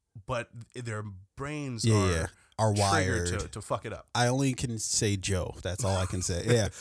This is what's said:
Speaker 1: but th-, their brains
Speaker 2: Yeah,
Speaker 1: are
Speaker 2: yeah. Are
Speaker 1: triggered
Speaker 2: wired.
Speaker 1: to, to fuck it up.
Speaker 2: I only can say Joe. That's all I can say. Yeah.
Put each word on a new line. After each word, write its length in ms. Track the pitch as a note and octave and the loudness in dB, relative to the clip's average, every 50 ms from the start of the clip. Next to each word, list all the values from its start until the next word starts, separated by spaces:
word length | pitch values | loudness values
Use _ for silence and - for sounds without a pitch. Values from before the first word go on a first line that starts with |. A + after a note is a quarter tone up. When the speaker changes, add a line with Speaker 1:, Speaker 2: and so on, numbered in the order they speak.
| _ _ - A2 - | _ _ -20 -16 -10
Speaker 1:
but 220 | - B2+ A#2 A#2 - - A#2+ A2+ - - | -6 -4 -4 -6 -6 -10 -18 -16 -14 -12
th-, 100 | B2+ A#2+ | -10 -8
their 200 | A#2 A2 G#2+ G#2+ G#2+ G2 F#2 G2 - _ | -6 -6 -6 -6 -8 -10 -14 -18 -18 _
brains 480 | - C3+ C#3+ D3+ D3+ D3 C3+ B2 A2+ A#2 | -10 -8 -8 -6 -6 -6 -6 -4 0 2
Speaker 2:
Yeah, 100 | A#2 A2 | 4 4
Speaker 1:
are 160 | G#2 F#2+ F#2 | 6 4 4
Speaker 2:
yeah. 160 | F2 D#2+ D#2+ - - - _ _ _ | 2 0 -2 -4 -8 -12 _ _ _
Are 160 | - A2+ A2 G2+ | 0 2 2 4
Speaker 1:
triggered 580 | G#2 G2+ G2 G2 F#2+ F#2+ F#2 F#2 F2 F2 F2 | 4 4 4 4 4 2 2 0 0 0 -2
Speaker 2:
wired. 100 | F2+ G#2 | -2 -4
Speaker 1:
to, 80 | F#2+ - | -4 -6
to 120 | - A2 | -8 -10
fuck 240 | - - C3+ A2+ - | -6 -4 -4 -4 -4
it 80 | A#2 G2+ | -6 -10
up. 140 | D#2+ - _ - | -10 -10 _ 0
Speaker 2:
I 140 | A2 B2 B2 | 2 4 4
only 240 | B2+ C3+ C#3 C3+ B2+ | 4 2 2 0 0
can 240 | - - B2 A2+ G#2+ | 0 -2 -4 -4 -4
say 380 | - - - - B2 G#2+ G2+ | -2 -2 0 2 2 2 2
Joe. 400 | F#2+ F#2 - G2 F2+ D#2+ - - - - | 2 0 0 0 0 0 -2 -6 -6 -6
That's 180 | F2+ F2+ - - | -6 -4 -2 0
all 120 | F#2+ F#2+ | 0 2
I 100 | F#2+ F#2+ | 2 0
can 160 | F2+ - F#2 F2+ | 0 -2 -2 -2
say. 220 | - F2+ E2+ F2+ | -2 -2 0 2
Yeah. 220 | A2 A#2+ A#2 G2+ E2+ - - | 4 4 4 4 2 -2 -6